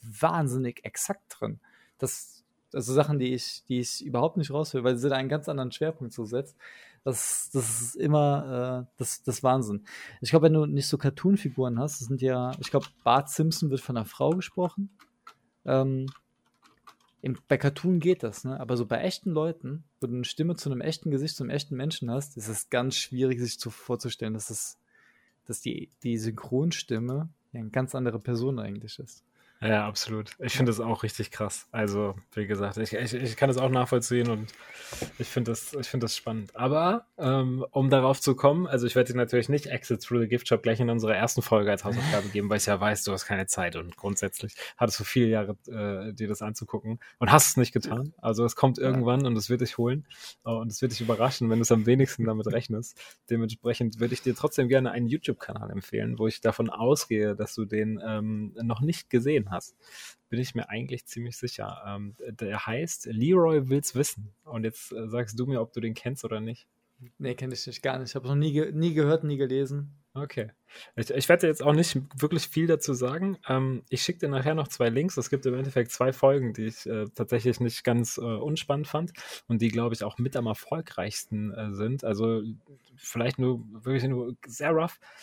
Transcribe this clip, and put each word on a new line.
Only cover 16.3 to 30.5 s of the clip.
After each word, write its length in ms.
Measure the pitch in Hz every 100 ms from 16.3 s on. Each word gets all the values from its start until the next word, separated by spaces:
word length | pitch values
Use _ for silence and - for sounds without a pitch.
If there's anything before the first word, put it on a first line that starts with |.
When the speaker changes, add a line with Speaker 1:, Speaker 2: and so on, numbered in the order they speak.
| _ _ _ _ _ - _ _ _
Speaker 1:
im, 160 | - 127 -
bei 100 | 135
Cartoon 440 | 143 143 175 180
geht 220 | 160 180
das, 220 | 117 101
ne? 140 | 131 135
Aber 180 | 123 123
so 100 | 110
bei 140 | -
echten 300 | 185 180 196
Leuten, 540 | 156 160 165 127 147 - _
wo 80 | 127
du 60 |
eine 100 | 123
Stimme 320 | 123 - 160 170
zu 140 | 147
einem 100 | 127
echten 300 | 156 160 165
Gesicht, 260 | 139 151 -
zu 80 |
einem 60 | 123
echten 260 | 143 143 127
Menschen 340 | 143 160 120
hast, 260 | 123 139 -
ist 120 | 107
es 200 | 107 -
ganz 280 | 123 127 127
schwierig, 440 | - 127 131 123
sich 200 | 120 -
zu, 100 | 120
vorzustellen, 640 | - - 120 120 - 110
dass 140 | 110 -
das, 300 | 107 - - _ _ _ _ _ _ -
dass 140 | 113
die, 300 | 123 123 - _
die 160 | 123 117
Synchronstimme 1080 | 113 110 - 127 165 160 - 113 123 135 160 - _
ja 80 | 123
eine 100 | 110
ganz 240 | 127 131
andere 240 | 131 127 110
Person 400 | 117 117 127 131
eigentlich 400 | 107 101 110 -
ist. 260 | - - _ _ _ _
Speaker 2:
Ja, 260 | 110 107 104
absolut. 460 | 104 - 110 107 -
Ich 140 | 123